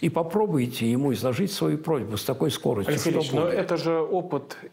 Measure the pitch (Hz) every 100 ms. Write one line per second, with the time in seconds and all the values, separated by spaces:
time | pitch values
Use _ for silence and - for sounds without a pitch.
0 | 165 165 165 208 214 147 120 - 113 123
1 | 143 104 127 120 196 - 156 151 160 147
2 | 107 104 - 127 160 - - 117 101 147
3 | 170 165 139 139 170 190 175 170 165 165
4 | 156 190 - 143 - - -